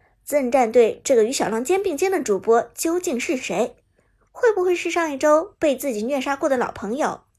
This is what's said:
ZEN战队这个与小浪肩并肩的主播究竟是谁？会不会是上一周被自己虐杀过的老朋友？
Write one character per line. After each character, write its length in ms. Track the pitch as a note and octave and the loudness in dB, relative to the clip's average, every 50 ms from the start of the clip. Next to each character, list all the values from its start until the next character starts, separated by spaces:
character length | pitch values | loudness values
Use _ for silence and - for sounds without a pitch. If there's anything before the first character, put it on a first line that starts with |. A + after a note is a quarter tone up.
| _ _ _ _ _ | _ _ _ _ _
ZEN 240 | - C#4 D4 C4 A#3+ | -2 -2 0 0 2
战 220 | C4 C4+ B3 A3 | 2 2 2 4
队 300 | A3+ B3 A3+ G#3 - - - | 6 6 4 4 2 -2 -2
这 120 | - C#4 | 2 2
个 100 | A3+ G#3+ | 4 4
与 60 | A3+ | 2
小 180 | C4+ - G#3+ - | 0 -2 -4 -2
浪 140 | A3 A3+ C4 | -2 -4 -2
肩 200 | - F4+ G4 G4+ | 0 0 0 0
并 120 | G4 D4+ | -2 -2
肩 140 | C#4+ F#4 F#4+ | -2 -2 0
的 140 | F#4+ F4 C#4 | 0 -2 -2
主 160 | - G3+ F#3 | -2 -2 -2
播 320 | - A3 A3+ A#3 - - - | 2 2 4 4 2 0 -8
究 260 | - - E4 E4+ F4+ | -6 -4 -2 -2 -2
竟 200 | F4+ F4 C4+ A#3 | -2 -4 -4 -4
是 160 | - - D4+ | -4 -4 -4
谁？ 420 | B3+ - - E3 F3+ A#3+ B3+ - _ _ _ _ _ _ _ _ _ _ _ | -4 -4 -4 -2 -2 -2 -4 -4 _ _ _ _ _ _ _ _ _ _ _
会 180 | _ - - A4+ G#4 | _ 0 2 2 2
不 100 | G4 F4+ | 2 0
会 100 | F#4 F4+ | 0 0
是 160 | E4+ - F4 | 0 -2 -4
上 220 | E4 F4 E4 D#4 | -2 -2 -2 -2
一 60 | C#4+ C4+ | -4 0
周 360 | D4+ D4+ D4+ D#4 F4 G#4 - _ | 2 4 4 4 2 -2 -6 _
被 160 | - D4+ C4 | 0 0 0
自 160 | - - C#4+ | 0 -2 -4
己 100 | A3+ G#3 G#3+ | -4 -4 -4
虐 180 | B3 D4 C4+ | -4 -4 -4
杀 160 | C4 D4 C#4 C#4 | -2 -4 -4 -2
过 100 | E4 D4+ | -2 -2
的 80 | C4+ | 0
老 160 | A#3+ G#3+ - | 0 -2 -4
朋 240 | - - - G3 A3+ | -6 -8 -8 -8 -4
友？ 300 | D4 D4 G#3 - - _ _ _ | -4 -4 -4 -4 -8 _ _ _